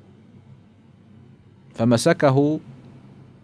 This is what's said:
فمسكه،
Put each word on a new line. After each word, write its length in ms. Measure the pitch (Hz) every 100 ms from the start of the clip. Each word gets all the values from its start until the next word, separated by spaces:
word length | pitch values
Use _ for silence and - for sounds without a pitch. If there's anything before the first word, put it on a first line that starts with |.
| - - - - - - - _ - - - - - - - - -
فمسكه، 840 | - 117 120 165 175 147 131 147 156 - - - - - - - -